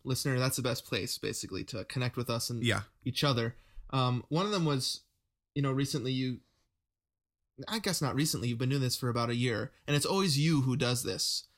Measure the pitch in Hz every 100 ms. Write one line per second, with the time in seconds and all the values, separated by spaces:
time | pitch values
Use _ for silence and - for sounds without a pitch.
0 | 131 127 143 127 127 - 123 117 - 117
1 | 92 - 104 - 101 95 - 110 - 127
2 | 123 - 117 117 - 120 117 101 104 _
3 | 127 - 147 120 117 - - - - 135
4 | 123 123 - 151 202 202 160 139 123 -
5 | - _ _ _ _ 147 139 135 139 147
6 | 120 131 131 120 - _ _ _ _ _
7 | _ _ _ _ _ - 139 220 202 165
8 | 139 123 156 - 120 117 127 139 127 -
9 | 127 120 117 120 127 107 120 - - 147
10 | 143 190 190 139 160 151 131 123 123 123
11 | - 98 - - -